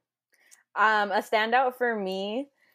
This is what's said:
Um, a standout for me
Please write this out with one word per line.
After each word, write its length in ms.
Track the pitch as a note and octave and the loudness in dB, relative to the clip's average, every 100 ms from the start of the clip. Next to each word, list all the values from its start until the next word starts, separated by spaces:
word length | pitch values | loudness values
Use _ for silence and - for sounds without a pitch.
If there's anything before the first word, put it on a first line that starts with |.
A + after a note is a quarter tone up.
| _ _ _ _ _ - _ - | _ _ _ _ _ -20 _ 0
Um, 360 | G#3+ G#3+ G3+ | 2 2 2
a 80 | G3 | -2
standout 540 | - A3 A3 B3 B3+ B3 | 0 0 2 2 2 0
for 180 | A#3+ A3 | -2 -2
me 540 | F#3+ F#3+ G3+ A3+ C#4 _ _ | -4 -6 -6 -8 -8 _ _